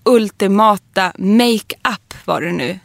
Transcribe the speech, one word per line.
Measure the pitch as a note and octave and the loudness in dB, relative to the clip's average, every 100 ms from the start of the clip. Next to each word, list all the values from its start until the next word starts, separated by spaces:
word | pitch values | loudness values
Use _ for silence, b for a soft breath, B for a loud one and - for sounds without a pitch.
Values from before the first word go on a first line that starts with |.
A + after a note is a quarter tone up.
ultimata | - A#3+ G#3 - G3 G3+ A3 G3+ - - F#3 - | 2 2 0 -4 0 2 2 0 -4 -4 -4 -4
makeup, | F#3+ A3 A#3+ A3 - - C4+ G3+ _ - - | 2 2 2 0 -4 -8 -8 -8 _ -16 -6
var | D#3+ | -6
det | E3 | -4
nu, | F3 B2+ F#3 | -6 -6 -10